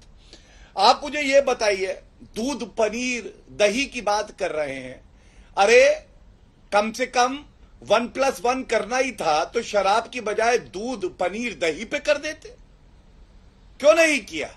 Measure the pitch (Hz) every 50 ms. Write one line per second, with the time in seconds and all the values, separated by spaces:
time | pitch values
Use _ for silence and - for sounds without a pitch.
0 | - - - - - - - - - - - - - - - - 190 233 277 277
1 | 285 294 262 302 294 269 277 277 269 254 247 - 226 208 202 190 185 190 - -
2 | - - _ - - - - 202 226 269 285 214 233 196 - - 226 208 202 240
3 | 247 254 247 233 196 180 - - - - - - - 208 202 254 277 - - 247
4 | 196 208 208 214 208 208 - - 190 170 151 151 151 139 135 135 127 127 127 -
5 | - - _ _ _ _ _ - - - - 185 196 208 233 247 269 285 302 -
6 | - _ - - - - - _ _ _ _ _ _ - - 202 214 220 220 -
7 | 254 - - 254 240 254 269 294 294 - - _ - - - - - 120 202 226
8 | 240 233 - 262 262 269 - - 175 240 254 262 262 - 226 214 196 202 247 262
9 | 269 262 214 - 160 160 151 156 170 170 - 233 220 - - 202 185 190 202 233
10 | 226 - - 247 208 214 208 208 220 233 247 214 151 120 107 180 220 254 254 202
11 | 185 175 - - 185 180 185 220 247 233 185 135 170 165 151 160 226 208 294 294
12 | 285 294 294 285 294 302 311 - - 427 - - - - _ _ _ - - -
13 | _ - - - - - - - - - _ _ - - - - 269 294 320 330
14 | 330 311 294 262 196 - 156 156 123 - -